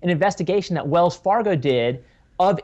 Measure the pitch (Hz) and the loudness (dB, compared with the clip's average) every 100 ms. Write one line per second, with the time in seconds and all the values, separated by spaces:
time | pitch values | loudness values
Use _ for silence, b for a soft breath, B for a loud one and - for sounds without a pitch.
0 | 175 160 196 185 170 202 - 165 139 170 | -2 0 0 0 -2 -2 -2 -6 0 2
1 | 175 - 190 220 214 165 139 123 117 131 | 2 0 -2 0 0 0 0 0 0 -4
2 | b b b - 185 180 | b b b -2 0 0